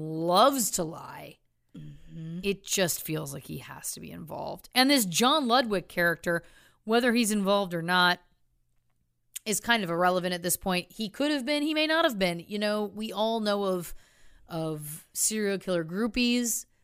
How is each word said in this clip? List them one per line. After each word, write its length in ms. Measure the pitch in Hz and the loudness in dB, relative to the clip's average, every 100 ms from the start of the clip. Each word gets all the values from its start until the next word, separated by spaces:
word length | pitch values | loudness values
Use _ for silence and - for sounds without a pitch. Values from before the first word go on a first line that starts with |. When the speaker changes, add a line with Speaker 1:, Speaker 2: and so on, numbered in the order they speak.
| 156 160 165 | -6 -2 2
Speaker 1:
loves 460 | 180 262 277 190 | 6 6 6 0
to 100 | - | -2
lie. 560 | 160 147 135 160 147 - _ _ _ - | -4 -8 -14 -16 -18 -20 _ _ _ -18
Speaker 2:
Mm-hmm. 640 | 151 143 165 160 160 170 | -18 -18 -16 -14 -10 -4
Speaker 1:
It 220 | 196 196 | -2 -2
just 400 | - - 175 - | -2 0 0 0
feels 280 | - 156 143 | -4 -6 -6
like 120 | 139 | -10
he 140 | - 151 | -10 -12
has 340 | - 147 - | -12 -12 -10
to 80 | - | -10
be 100 | - | -12
involved. 580 | 170 156 - 147 156 - | -14 -12 -10 -10 -12 -4
And 160 | 247 262 | 2 4
this 140 | 285 | 4
John 420 | 196 156 247 311 247 | 2 2 4 4 4
Ludwig 400 | 247 233 196 - | 2 2 -2 -2
character, 560 | - 170 160 180 170 - - - _ | 0 0 2 0 0 -2 -20 -20 _
whether 320 | - 226 247 | 0 2 4
he's 160 | 233 214 | 4 4
involved 440 | 214 190 202 190 | 2 2 2 2
or 80 | 170 | -4
not, 360 | 165 180 180 175 _ _ _ _ _ _ _ _ _ _ _ - - | 2 4 6 4 _ _ _ _ _ _ _ _ _ _ _ -10 -4
is 140 | 196 | -2
kind 240 | - 226 | 0 0
of 40 | 175 | 0
irrelevant 460 | 170 180 185 180 | 2 2 2 0
at 80 | 175 | -2
this 140 | 175 - | -2 -2
point. 320 | 196 180 175 | 0 0 -2
He 180 | - 208 | -6 -6
could 220 | - 294 | -2 0
have 160 | 294 240 | 0 0
been, 160 | 294 | 0
he 120 | 294 | 0
may 120 | 311 311 | 0 2
not 180 | 320 | 2
have 140 | 330 214 | 2 2
been. 260 | 185 170 - | 0 0 -6
You 100 | 208 | -4
know, 320 | 208 214 208 | -2 -2 -4
we 200 | 208 220 | -6 -8
all 260 | 196 220 226 | -2 0 0
know 260 | 208 202 | 0 0
of, 300 | 196 185 165 - - _ - - - | 0 -2 -4 -12 -16 _ -20 -20 -10
of 580 | 165 160 156 151 160 - | -6 -4 -6 -8 -14 -10
serial 460 | - - 220 202 196 | -4 -2 0 -2 -2
killer 260 | 190 175 | -2 -2
groupies. 840 | 160 185 233 247 240 247 233 - - _ | -2 -2 -2 2 2 2 0 -4 -8 _